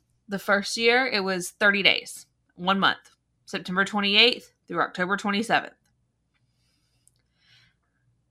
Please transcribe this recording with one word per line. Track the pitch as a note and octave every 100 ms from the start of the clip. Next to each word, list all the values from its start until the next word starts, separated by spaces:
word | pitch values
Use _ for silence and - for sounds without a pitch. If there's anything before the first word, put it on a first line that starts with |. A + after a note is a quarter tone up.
| _ _ -
the | G3
first | - G3+ G3 -
year, | A#3 B3 C4
it | G#3
was | F#3+ F#3 F3
thirty | - G#3 G3+
days, | E3+ - - - - _ _ -
one | F3+ G3
month, | D#3+ - - _ _ _ -
September | F#3 E3+ F3+
twenty-eighth | F#3+ G#3 G3+ G#3 A#3 - - _ -
through | E3+
October | - - F3+ G3
twenty-seventh. | G#3 G3+ F#3+ D#3 - _ _ _ _ _ _ _ _ _ _ _ _ _ _ _ _ _ _ _ _ _ _ _ _ _ _